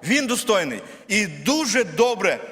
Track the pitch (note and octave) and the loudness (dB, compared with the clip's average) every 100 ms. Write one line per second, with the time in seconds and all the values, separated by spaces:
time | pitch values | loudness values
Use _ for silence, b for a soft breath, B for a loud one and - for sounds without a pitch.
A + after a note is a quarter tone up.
0 | D3 C#4 C4 A#3+ - G#3 D#3 A2 - B | 2 0 2 -2 2 2 2 -4 -10 B
1 | B G3+ G3+ D3 D3 D4 D4 A3+ G#3 D#3 | B -2 -2 -4 -2 0 0 0 0 2
2 | A#3+ A3+ F#3+ A#2+ - | 2 2 0 0 -6